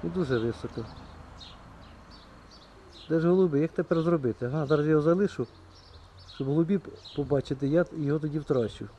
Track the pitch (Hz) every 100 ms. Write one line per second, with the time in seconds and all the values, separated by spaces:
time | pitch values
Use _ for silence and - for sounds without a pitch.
0 | 170 175 147 123 117 110 120 - 113 -
1 | - - - - - - - - - -
2 | - - - - - - - - - -
3 | - 160 165 185 185 143 156 - 165 165
4 | 165 170 127 107 123 151 139 151 151 156
5 | 151 175 202 - 120 - - - - -
6 | - - - - 135 151 165 196 - -
7 | - - 135 143 - 131 139 160 170 160
8 | 143 151 151 151 143 131 110 - 107